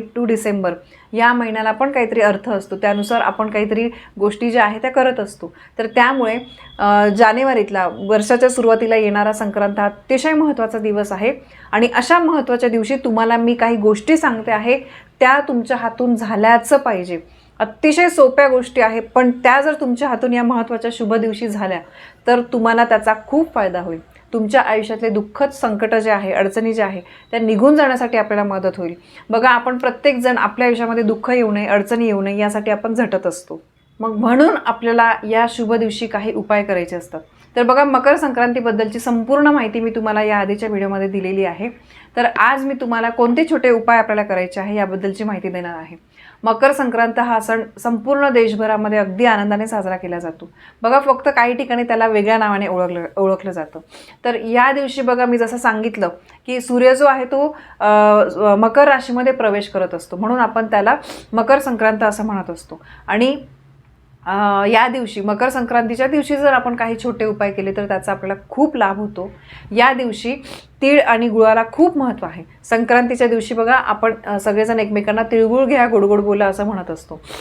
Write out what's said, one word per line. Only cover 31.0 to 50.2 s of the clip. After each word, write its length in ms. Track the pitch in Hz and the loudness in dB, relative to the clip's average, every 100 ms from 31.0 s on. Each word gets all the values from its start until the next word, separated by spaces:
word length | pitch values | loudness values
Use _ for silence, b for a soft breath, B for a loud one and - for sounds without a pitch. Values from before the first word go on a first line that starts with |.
दुःख 260 | 214 220 - | 0 -2 0
येऊ 220 | 247 226 | 0 0
नये, 160 | 208 208 | -2 0
अडचणी 380 | 202 202 233 233 | 0 0 0 0
येऊ 160 | 202 | 0
नये 160 | 196 202 | -2 -2
यासाठी 340 | 208 214 208 | -2 -2 -2
आपण 220 | 208 226 | -4 -2
झटत 340 | 226 220 190 185 | -2 -2 -2 -4
असतो. 340 | 170 - 160 - _ _ - | -6 -12 -18 -18 _ _ -10
मग 180 | 220 214 | -6 -2
म्हणून 380 | 226 254 311 311 - | 2 4 4 2 -2
आपल्याला 480 | - 233 233 233 226 214 | -4 0 2 2 0 -2
या 160 | 226 233 | 0 0
शुभ 240 | 233 220 | -2 -2
दिवशी 340 | 233 220 214 226 | 0 -2 -4 -6
काही 260 | 208 208 | -6 -6
उपाय 300 | 214 202 208 | -6 -2 -2
करायचे 320 | 202 185 170 175 | 0 -2 -4 -8
असतात. 260 | 165 160 - b b - | -10 -14 -16 b b 0
तर 80 | |
बघा, 200 | 240 254 | 2 4
मकर 320 | 285 254 254 302 | 4 2 4 2
संक्रांतीबद्दलची 840 | 302 254 240 247 233 214 220 226 | 2 0 0 0 -2 0 -2 -4
संपूर्ण 480 | 247 233 226 277 294 | -4 -2 0 2 4
माहिती 320 | 294 220 226 | 2 0 -4
मी 100 | 226 | -4
तुम्हाला 340 | 226 220 214 | -2 -2 0
या 140 | 214 208 | 0 0
आधीच्या 320 | 196 208 220 | 0 -2 -4
व्हिडिओमध्ये 380 | 208 196 196 196 | -2 -2 -2 -4
दिलेली 380 | 196 185 190 190 | -4 -4 -2 -2
आहे. 240 | 170 233 - B B B - | -4 -10 -12 B B B -2
तर 100 | 240 | -2
आज 400 | - 220 269 269 | 2 2 2 -2
मी 80 | 262 | -6
तुम्हाला 280 | 247 233 226 | -4 -2 -2
कोणते 360 | 233 233 240 320 | 2 2 2 0
छोटे 200 | 311 254 | 2 2
उपाय 280 | 233 226 233 | 2 2 0
आपल्याला 260 | 220 208 | 2 -2
करायचे 360 | 208 185 180 190 | -2 -4 -4 -6
आहे 160 | 196 208 | -6 -4
याबद्दलची 480 | 190 185 196 196 | -4 -4 -6 -6
माहिती 260 | 220 196 185 | -6 -6 -6
देणार 280 | 180 175 165 | -8 -10 -12
आहे. 180 | 160 165 _ b b b | -14 -20 _ b b b
मकर 280 | 220 220 269 | -2 2 2
संक्रांत 480 | 285 262 233 233 233 | 2 -2 0 0 0
हा 200 | 240 226 | 0 -2
सण 220 | 220 226 220 - | 0 -4 -4 -8
संपूर्ण 500 | 240 233 214 277 285 | -4 -4 0 0 2
देशभरामध्ये 680 | 247 226 208 220 214 214 214 | 4 2 0 0 0 0 0
अगदी 280 | 196 185 247 | -2 0 2
आनंदाने 420 | 214 202 208 220 | 2 0 -2 -2
साजरा 300 | 220 185 185 | -4 -4 -6
केला 220 | 180 | -8
जातो. 300 | 175 | -8